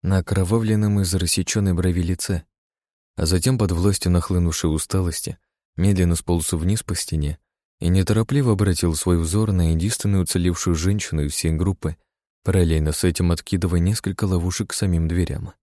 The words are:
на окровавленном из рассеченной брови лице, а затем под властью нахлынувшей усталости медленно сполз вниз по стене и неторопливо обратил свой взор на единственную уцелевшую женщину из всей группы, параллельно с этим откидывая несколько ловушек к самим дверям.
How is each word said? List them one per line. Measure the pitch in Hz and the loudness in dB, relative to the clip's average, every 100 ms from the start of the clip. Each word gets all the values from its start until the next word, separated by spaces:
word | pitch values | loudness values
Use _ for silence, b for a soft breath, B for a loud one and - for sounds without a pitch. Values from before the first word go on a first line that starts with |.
на | - 95 | 2 0
окровавленном | 85 101 90 113 110 107 107 101 | 0 -2 0 0 2 2 2 2
из | 92 92 | 0 0
рассеченной | 85 - 92 110 98 | 0 -2 -2 0 0
брови | 87 90 87 | 2 0 0
лице, | 85 90 - 92 - _ _ _ _ _ _ - | -2 -2 -4 -6 -6 _ _ _ _ _ _ -4
а | 80 | 0
затем | 90 104 131 | 2 2 0
под | 104 | 0
властью | 85 95 98 - | 2 0 0 2
нахлынувшей | 87 - 90 85 80 82 | 2 2 0 0 0 0
усталости | 78 - 95 90 80 - 82 _ _ _ - | -2 -2 -2 -2 -4 -8 -12 _ _ _ -2
медленно | 95 95 87 85 | 0 2 2 0
сполз | - 85 78 | 0 -2 0
вниз | 85 85 110 | -2 0 -2
по | - 87 | -4 -8
стене | - 80 73 - _ _ _ _ | -4 -2 -2 -4 _ _ _ _
и | 85 | 0
неторопливо | 92 92 104 110 139 131 | 2 2 0 0 0 2
обратил | 101 104 90 90 78 | 2 2 2 0 0
свой | - 87 | 0 0
взор | 82 98 107 | 2 0 0
на | 92 82 | 2 2
единственную | 80 92 110 101 98 | 2 0 -2 0 0
уцелевшую | 90 92 87 87 - 82 | 0 0 0 -2 -2 0
женщину | 85 104 - 80 | 0 -2 -2 -4
из | 73 | -4
всей | - 82 | -2 -2
группы, | 80 90 92 78 78 _ _ _ _ | 0 0 -2 -6 -8 _ _ _ _
параллельно | - 95 85 80 78 | -2 2 4 2 0
с | 76 | 0
этим | 92 85 87 | 0 2 0
откидывая | 85 - 95 90 87 | 0 -2 -2 0 0
несколько | 87 110 - 92 104 | 0 0 -4 -4 0
ловушек | 92 87 90 104 | 0 0 -4 -6
к | |
самим | - 98 85 80 | -4 0 0 0
дверям. | 87 85 69 - - | 0 -2 -4 -8 -14